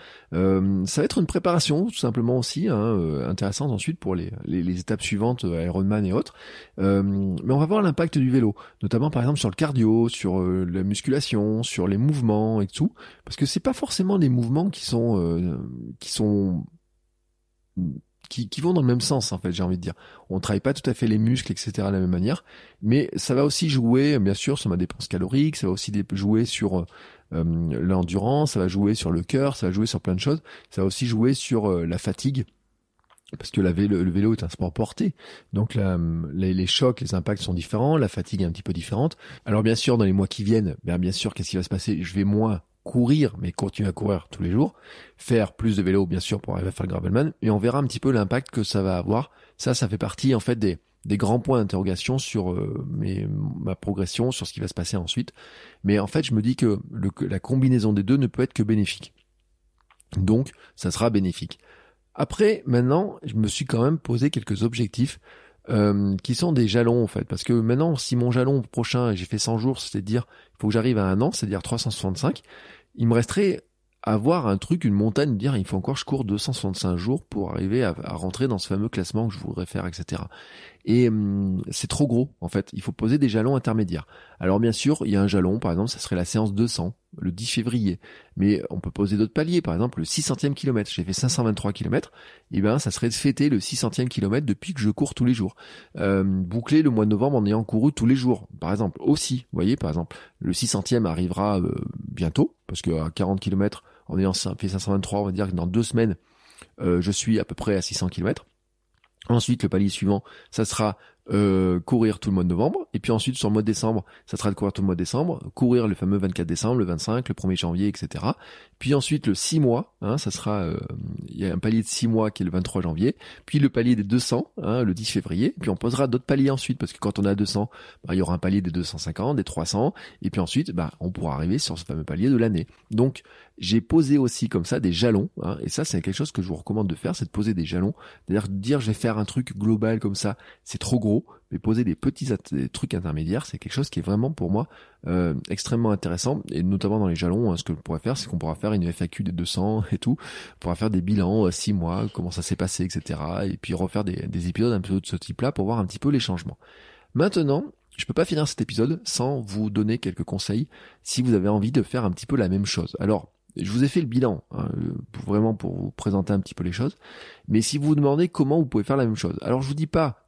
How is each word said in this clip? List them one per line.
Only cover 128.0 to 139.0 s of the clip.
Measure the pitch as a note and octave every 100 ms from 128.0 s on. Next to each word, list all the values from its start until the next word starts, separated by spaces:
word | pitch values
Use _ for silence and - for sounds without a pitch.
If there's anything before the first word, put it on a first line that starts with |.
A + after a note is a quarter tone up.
bah, | -
il | F#2
y |
aura | E2+ F2
un |
palier | F#2 G2+
des | F2+
deux | E2+
cent | E2+ D#2+
cinquante, | - E2 A2+ C#3+
des |
trois | F#2 - E2
cents. | G2+ C3 - - -
Et | -
puis | -
ensuite, | E2+ C3+ E3+
bah, | F2 D#2 -
on | F2
pourra | F#2 E2
arriver | C#2 E2 A#2+
sur | - E2
ce | E2+
fameux | D2+
palier | D2+ D2+ A#2+
de | B2+
l'année. | A2+ F2+ - - -
Donc, | G#2+ C3 - - - - -
j'ai | F2+ A2
posé | - E3 C#3 C#3+
aussi | B2 - A2+
comme | F#2+ E2+
ça | -
des | F#2
jalons, | E2 A#2+ G#2 - -
hein, | F2 -
et | -
ça, | - D#3
c'est | F#2
quelque | F2
chose | F#2+ D3+
que | -
je | F#2
vous | E2
recommande | - G#2 G2+
de | D#2+
faire, | - F3+
c'est |
de | F2
poser | - G#2+
des | F#2+
jalons. | D#2 F2+ G2 - - - -
C'est-à-dire | G2+ G2+
dire, | G2 G#2+ C#3+
je | A2
vais |
faire | G#2+